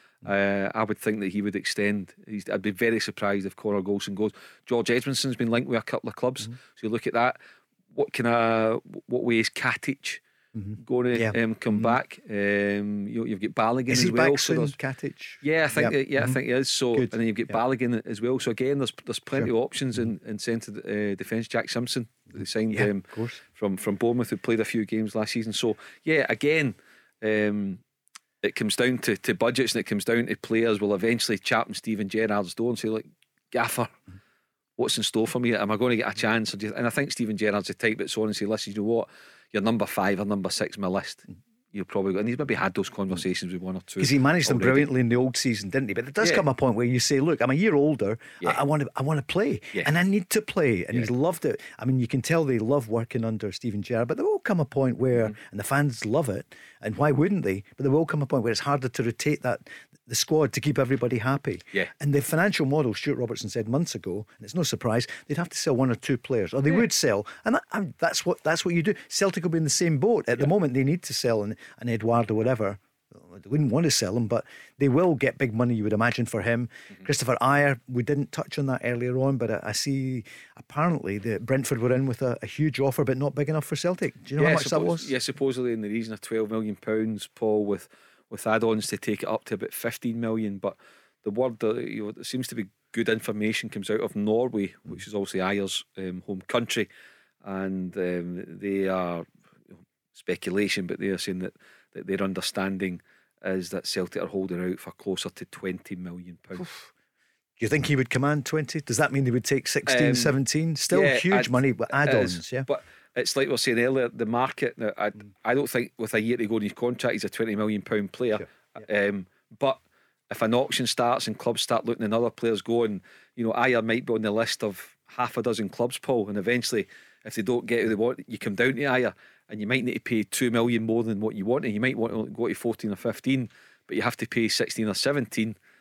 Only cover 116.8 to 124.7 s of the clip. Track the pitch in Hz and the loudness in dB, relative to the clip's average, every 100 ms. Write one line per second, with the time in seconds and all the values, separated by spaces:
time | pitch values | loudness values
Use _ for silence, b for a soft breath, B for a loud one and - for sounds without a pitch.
116.8 | 123 120 120 107 101 - 113 104 107 104 | -2 0 -2 -2 -4 -4 -2 0 0 -2
117.8 | - 107 101 - 123 107 87 b b - | -2 -2 -2 -2 0 0 -4 b b -14
118.8 | 107 104 101 101 90 _ _ - 135 - | -2 0 2 0 -8 _ _ -2 -2 -2
119.8 | _ _ _ _ - - 113 120 139 - | _ _ _ _ -10 -2 2 2 2 0
120.8 | 123 - 120 127 - 107 120 110 - 120 | 0 2 2 2 -2 -4 -2 0 0 0
121.8 | 113 117 110 113 120 - 117 104 - 117 | 0 -2 0 2 0 0 0 0 0 2
122.8 | 113 98 - B B - 113 120 127 120 | 2 -2 -10 B B -4 -2 2 4 2
123.8 | 110 117 - 113 107 107 113 - 110 | 2 0 0 0 0 0 0 -2 -4